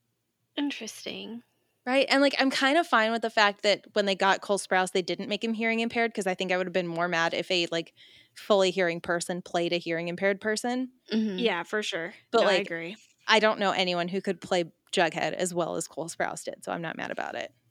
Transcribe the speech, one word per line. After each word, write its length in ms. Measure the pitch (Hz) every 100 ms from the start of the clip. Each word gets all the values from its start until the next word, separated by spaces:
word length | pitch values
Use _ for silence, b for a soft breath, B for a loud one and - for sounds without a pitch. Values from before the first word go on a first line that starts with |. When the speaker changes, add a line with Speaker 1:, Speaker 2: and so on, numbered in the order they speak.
| _ _ _ _ _ -
Speaker 1:
Interesting. 840 | 285 - 214 - - 190 196 233 - _ _ _ 247
Speaker 2:
Right? 200 | 269 -
And, 140 | 269
like, 120 | 285 -
I'm 120 | 269
kind 280 | - 269 311
of 80 | 330
fine 240 | 233 220
with 100 | 233
the 80 | 226
fact 320 | - 202 202
that 220 | 208 190 -
when 140 | 214 202
they 80 |
got 260 | 190 196 180
Cole 180 | - 196
Sprouse, 340 | - 185 185
they 100 | 190
didn't 260 | 175 175 196
make 140 | 208
him 100 | 226
hearing 260 | 220 226 226
impaired, 340 | 233 233 233
'cause 120 | 220 190
I 80 |
think 180 | 180 185
I 40 | 180
would 100 | 185
have 60 |
been 140 | 185 175
more 220 | 165 175
mad 260 | 165 170
if 160 | - -
a, 160 | 180 170
like, 200 | 165 165 b b b b
fully 360 | - - 202 190
hearing 300 | 175 170 170
person 420 | - 170 - 175
played 300 | - 175 170
a 60 | 170
hearing 300 | 170 165 170
impaired 320 | 180 196 196
person. 500 | 214 214 240 254 254 - -
Speaker 1:
Mm-hmm. 260 | 220 214 185
Speaker 3:
Yeah, 240 | 196 175
for 180 | 170 214
sure. 320 | 208 190 170 - _
Speaker 2:
But, 120 | 233
Speaker 3:
No, 60 | 202
I 40 |
Speaker 2:
like, 140 | 190 190
Speaker 3:
agree. 300 | 165 165 214 _ _ -
Speaker 2:
I 120 | 220
don't 180 | 214 208
know 140 | 196
anyone 360 | 180 180 175 175
who 120 | 190
could 200 | 196 175
play 240 | - 180 165 - _
Jughead 400 | - 165 165 160
as 180 | - 180
well 220 | 175 165 175
as 120 | -
Cole 200 | - 165
Sprouse 360 | - 175 -
did, 200 | - -
so 60 | -
I'm 100 | 175
not 140 | 165 -
mad 140 | -
about 240 | - -
it. 180 | - - - _